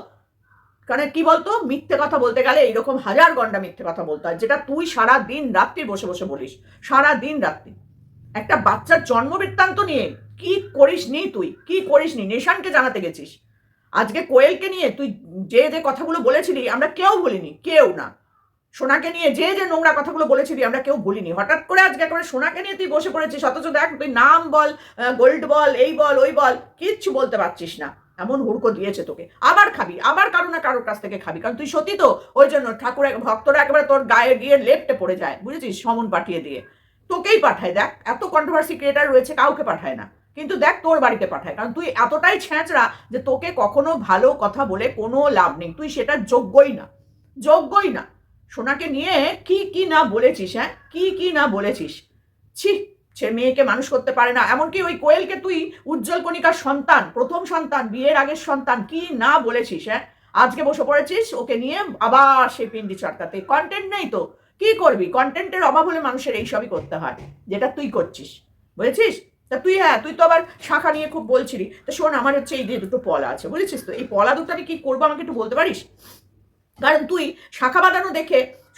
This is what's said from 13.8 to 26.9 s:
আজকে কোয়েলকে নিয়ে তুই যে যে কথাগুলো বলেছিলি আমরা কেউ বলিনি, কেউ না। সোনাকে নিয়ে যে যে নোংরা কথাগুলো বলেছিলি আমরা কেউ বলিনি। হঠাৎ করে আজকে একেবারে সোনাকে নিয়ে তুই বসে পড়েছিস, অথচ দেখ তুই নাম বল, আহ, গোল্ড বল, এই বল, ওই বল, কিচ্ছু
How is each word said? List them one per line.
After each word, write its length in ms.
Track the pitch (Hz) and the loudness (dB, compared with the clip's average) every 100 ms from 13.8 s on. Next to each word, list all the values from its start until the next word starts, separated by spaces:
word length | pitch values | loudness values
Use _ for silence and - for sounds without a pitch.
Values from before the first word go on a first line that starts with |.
| _ | _
আজকে 300 | - 220 320 | -4 -2 -4
কোয়েলকে 460 | - 262 285 370 381 | 2 6 6 4 -4
নিয়ে 200 | 370 277 | -4 -4
তুই 180 | 202 269 190 165 185 190 | -4 -8 -8 -14 -14 0
যে 100 | 233 302 | 2 4
যে 100 | 320 | 2
কথাগুলো 340 | 285 262 330 330 | -4 -4 -4 -2
বলেছিলি 500 | 240 294 - 269 240 | 2 0 0 -4 -2
আমরা 180 | 240 302 | -2 -2
কেউ 360 | - 381 403 | 2 2 4
বলিনি, 280 | 339 190 160 - | 0 -4 -8 -10
কেউ 280 | 320 311 226 | 2 4 4
না। 140 | 156 123 - _ _ _ _ _ | 2 -10 -16 _ _ _ _ _
সোনাকে 380 | - 262 294 330 | -6 0 0 -2
নিয়ে 180 | 339 320 | -2 0
যে 180 | 240 349 | 2 0
যে 100 | 381 370 | 0 -2
নোংরা 260 | 320 320 | 2 2
কথাগুলো 320 | 294 285 311 302 | 2 -2 -2 2
বলেছিলি 380 | 269 277 269 | 2 0 -2
আমরা 160 | 233 262 | -2 -2
কেউ 160 | 269 277 | -2 -2
বলিনি। 360 | 196 208 175 | -2 -4 -4
হঠাৎ 280 | 175 294 311 - | -4 -2 -2 0
করে 140 | 370 | 4
আজকে 220 | 381 269 | 4 2
একেবারে 200 | 320 330 | -4 -4
সোনাকে 380 | 320 262 311 349 | -6 -4 -4 -4
নিয়ে 120 | 392 | -8
তুই 120 | 370 339 | -6 -2
বসে 240 | 302 339 | -2 -2
পড়েছিস, 340 | 320 311 277 | -4 -4 -2
অথচ 220 | 320 320 320 | -4 -2 -4
দেখ 320 | 285 339 269 | -2 -2 -4
তুই 100 | 294 | -4
নাম 320 | 233 269 320 330 | 2 6 4 4
বল, 200 | 302 294 | 2 2
আহ, 400 | - - - 247 | -2 -16 -6 -4
গোল্ড 300 | 254 254 320 | 4 4 4
বল, 260 | - 294 294 | 2 4 4
এই 180 | 247 302 | 4 2
বল, 240 | 311 294 269 | 4 2 4
ওই 140 | 269 | 4
বল, 220 | 208 262 - - - | 4 2 0 -8 -8
কিচ্ছু 300 | 359 | -4